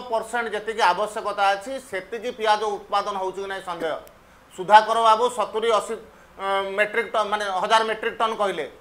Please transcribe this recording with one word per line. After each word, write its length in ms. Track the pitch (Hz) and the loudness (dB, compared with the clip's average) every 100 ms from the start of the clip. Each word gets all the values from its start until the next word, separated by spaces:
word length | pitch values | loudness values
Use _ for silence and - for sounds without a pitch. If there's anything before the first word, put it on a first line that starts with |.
| 247 | 0
ପରସେଣ୍ଟ 400 | 226 220 240 226 | -2 -2 -4 -4
ଯେତିକି 300 | 202 208 220 | -4 -6 0
ଆବଶ୍ୟକତା 600 | 196 185 208 226 202 202 196 | 2 2 0 -4 -6 0 2
ଅଛି, 320 | 196 262 269 | 2 -2 -10
ସେତିକି 520 | - 190 185 233 240 | -8 -8 -8 -8 -6
ପିଆଜ 320 | 220 220 208 | -2 2 2
ଉତ୍ପାଦନ 520 | 214 196 - 202 196 196 | 0 -4 -2 -2 -2 -4
ହଉଛି 240 | 190 185 | -6 -6
କି 60 | 196 | -8
ନାହିଁ 160 | 190 180 | -8 -8
ସନ୍ଦେହ। 300 | 170 160 123 - - - - - - | -6 -4 -4 -8 -20 -20 -20 -18 -8
ସୁଧାକର 420 | 180 208 214 226 | 8 8 8 4
ବାବୁ 260 | 226 220 240 | 6 6 4
ସତୁରି, 400 | 226 196 214 233 | 0 -4 -2 0
ଅଶୀ, 220 | 208 214 214 - - - - | 0 0 -8 -12 -20 -20 -8
ଅ, 240 | 196 196 196 | -2 -2 0
ମେଟ୍ରିକ 360 | 196 208 233 208 | 0 0 -2 -2
ଟନ୍, 180 | 226 202 | -2 -2
ମାନେ, 160 | 208 202 | -2 -4
ହଜାର 380 | 185 202 226 | -2 2 2
ମେଟ୍ରିକ 320 | 220 214 226 190 | 2 -2 -4 -2
ଟନ୍ 220 | 226 214 | -2 0
କହିଲେ। 340 | 202 175 135 - | -2 -2 -8 -12